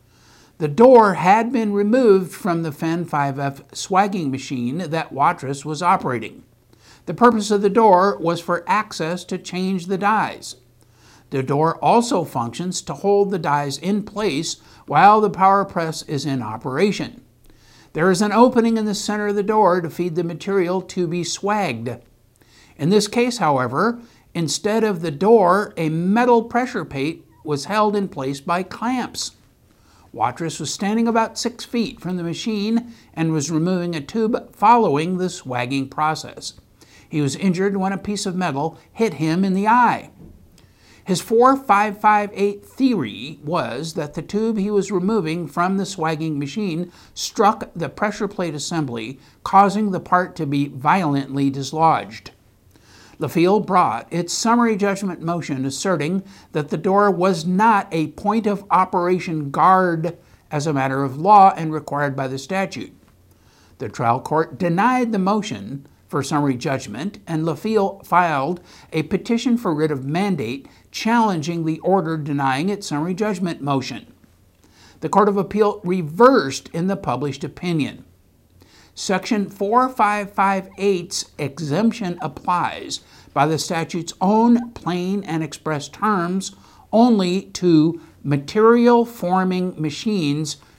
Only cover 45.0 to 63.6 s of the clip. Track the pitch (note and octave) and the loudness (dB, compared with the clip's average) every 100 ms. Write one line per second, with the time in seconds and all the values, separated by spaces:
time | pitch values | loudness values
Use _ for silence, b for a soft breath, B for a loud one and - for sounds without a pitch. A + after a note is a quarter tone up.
45 | F#3 A3 D#3 E3+ D#3 F3 F#3 G3 F#3+ - | 0 0 -2 -4 -4 -2 0 0 -4 -4
46 | D#3+ D#3 D#3+ C#3+ C#3 G#3+ G3 D#3+ F3+ B | -4 -2 -4 -4 -6 -4 -4 -4 -6 B
47 | B - - - G#3 A#3 - E3+ D3+ - | B -12 -6 2 2 2 -6 -8 -8 -4
48 | G#3+ G#3 G3 - E3+ D3 - E3 C3+ A#2 | -4 -4 -6 -4 -6 -6 -6 -4 -4 -6
49 | A2 b b b - G3 G3+ G3+ G#3+ F3 | -10 b b b 2 6 6 4 -2 -4
50 | - F3+ F3+ E3+ C#3+ C#3+ C#3+ B2+ D3 F#3+ | -2 -2 -2 -4 -2 -2 -2 -2 0 2
51 | D#3 C#3 C3 C#3 C#3 C#3 B2+ D#3 D#3+ A#2+ | 2 -2 -2 -2 -2 -2 -6 0 2 2
52 | G2 - - - _ _ _ b b b | -2 -14 -20 -20 _ _ _ b b b
53 | b - D3 E3+ F3+ G#3 F3 F#3 D3 A#2 | b -10 -4 2 4 2 2 2 2 -2
54 | - E3+ F3 - A3+ A#3+ A#3 G3+ G3+ G3 | -6 -6 -4 -2 2 2 2 2 0 -2
55 | G3 E3+ E3 E3+ C#3+ C3 C3+ C3+ G3 D#3+ | -4 -6 -6 -4 -4 -4 -4 -4 -2 -2
56 | D3 F#3+ B B B D#3 D3 - F#3 G3+ | -2 -4 B B B -6 -4 -2 2 4
57 | G#3 F3 F#3 E3+ E3+ F#3 A3+ G3+ - D#3+ | 4 4 2 0 0 2 4 4 0 -2
58 | D#3 - G3+ A3+ G#3 G3+ - F3 F#3 F#3 | -4 -4 -2 0 0 -2 0 0 2 0
59 | F3 F#3 F#3 D#3 C#3 D#3 F3 F#3+ F3+ E3 | 2 0 -2 -4 -4 2 4 6 4 0
60 | E3 b b b b D3 D#3 C#3 C3+ C3+ | -4 b b b b -4 -2 0 0 -2
61 | C#3 C#3 F#3 G#3 F#3+ D#3+ D#3+ D#3 D3+ C#3+ | -4 0 6 8 8 6 -2 -6 -6 -2
62 | C#3+ C3+ C3 C3 - F#3+ F#3+ A2+ - - | -2 -2 -6 -6 -6 -4 -4 -8 -14 -18
63 | _ _ _ b b b | _ _ _ b b b